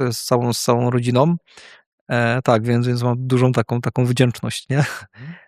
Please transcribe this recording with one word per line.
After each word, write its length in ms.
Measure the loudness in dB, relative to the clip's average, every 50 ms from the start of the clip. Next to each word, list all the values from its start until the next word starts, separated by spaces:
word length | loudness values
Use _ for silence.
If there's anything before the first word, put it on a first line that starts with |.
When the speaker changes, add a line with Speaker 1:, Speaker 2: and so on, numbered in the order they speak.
| -4 -4 -4
Speaker 1:
z 120 | -4 -2
całą, 280 | 0 0 0 0 0 -2
z 80 | -2 0
całą 280 | 0 2 2 2 0
rodziną. 460 | 0 0 0 2 2 4 4 4 2 0 -4 _ _ -20 -20 -20 -20 -20 _ _ _ _ _ -4
E, 340 | -2 -2 0 0 0 0 2
tak, 200 | 2 2 2 2
więc, 220 | 2 0 0 0
więc 160 | 0 -2 0 0
mam 240 | -2 -2 -2 -2
dużą 260 | 0 2 4 4 4 2
taką, 280 | 2 0 -2 -2 -4
taką 240 | -4 -2 -2 0 0
wdzięczność, 640 | 2 2 2 2 2 0 -2 -6 -8 -8 -8 -6 -2
nie? 100 | 0 0
Speaker 2:
Mhm. 560 | 0 -2 -4 -10 -16 -18 _ -18 -16 -16 -16 -18 -20